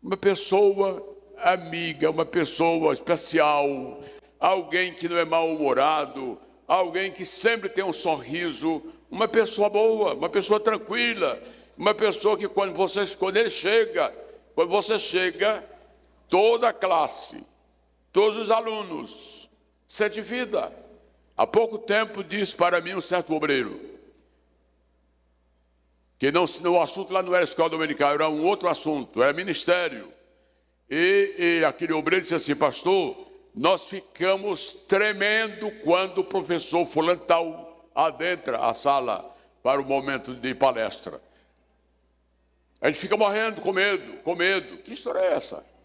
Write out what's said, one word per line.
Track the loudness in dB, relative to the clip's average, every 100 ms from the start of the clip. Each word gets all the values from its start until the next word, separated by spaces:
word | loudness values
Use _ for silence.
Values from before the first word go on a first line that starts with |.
uma | -6 0
pessoa | 0 0 2 4 4 4 0 -2 -10 -20 -20 -2
amiga, | 0 0 -2 -6 -6 0 0
uma | 0 -2
pessoa | 0 -2 2 2 4 2
especial, | 0 0 -2 0 2 4 4 2 -2 -8 -12 -16 -20 _ _
alguém | 2 2 0 -2 -2
que | -2 -4
não | 0
é |
mal-humorado, | 2 2 2 0 2 4 4 2 -2 -6 -10 -10 -16 _ _
alguém | 0 2 -2 -4
que | -6
sempre | -10 -2 0 0 -2
tem | -2 -2
um |
sorriso, | -2 -2 -2 -2 -4 -4 -4 -4 -4 -6 -20 _
uma | -2 0
pessoa | 2 0 2 0
boa, | 4 2 4 0
uma | 0 -2
pessoa | -2 2 2
tranquila, | 2 0 -2 0 0 0 -2 -2 -10 -20 -20 -2
uma | 0 2
pessoa | 2 2 0 0
que | -2
quando | -2 -2
você, | 0 0 0 -4 -2
quando | 0 2
ele | 0
chega, | 0 2 2 2 0 -2 -2 -20 -20 _
quando | -2 2
você | 2 2 -2
chega, | 0 0 0 0 0 0 -6 -20 _ _ _ _ _
toda | 4 6 4 2
a |
classe, | 0 0 2 2 -4 -16 -16 -20 _ _ _ _ _ _
todos | 2 4 2
os | 0
alunos, | 0 0 -6 -6 -10 -10 -16 -20 -20 -20 _ _ _ _
sente | -2 -2 -2
vida. | -8 -6 -4 -4 -6 -12 -20 -20 _ _ _ -2
Há | 2
pouco | 4 2 -2
tempo | -2 0 0 -6
disse | -8 -4 -4 2
para | 2 2
mim | -2
um | -8
certo | -2 -2 0
obreiro, | -2 2 0 0 -6 -16 -20 -20 _ _ _ _ _ _ _ _ _ _ _ _ _ _ _ _ _ _ _ _ _
que | 0
não, | 2 0 0
não, | 2
o | 2
assunto | 2 -4 -4
lá | -2
não | 2
era | 2
escola | 0 0 0
dominical, | 0 -4 0 2
era | 2 0
um | 0 0
outro | 0 0
assunto, | -2 -4 -4 -6 2
era | 2
ministério. | 2 -4 -4 2 2 2 -6 -16 -20 _ _ _ _ _ _ _
E, | 0 4 4 2 2 2 4
e | 2
aquele | 0 -2
obreiro | -2 2 0
disse | 0 -4
assim: | -2 0
"Pastor, | 0 0 2 2 2 -6 -16 -20 _
nós | -2 2 2 -2
ficamos | -12 -14 -4 0 0 0 -6 -8 -12 0
tremendo | 2 2 0 0 0 -2 -6 -10 -6
quando | 0 2 2 -2
o |
professor | -4 -4 -2 -4 -2 -2 0
fulano | 0 0 0
tal | 2 2 2 -8 -16 -20 _ -2
adentra | -2 0 -4 -4 -4 -2
a | 0 0
sala | 0 0 0 -4 -6 -20 _ _
para | 0 0
o | 0
momento | -2 -2 -6 -6 -8
de | -6
palestra. | 2 2 2 -4 -6 -14 -16 _ _ _ _ _ _ _ _ _ _ _ _ _ _ _ _
A | -2
gente | -2
fica | -2 2
morrendo | 2 2 -2 -2
com | -2
medo, | 2 2 0 -4 -12
com | -6 0
medo." | 2 0 -2 -18
Que | -18
história | -12 -6 -2
é | 0
essa? | 0 -4 -14 -18 _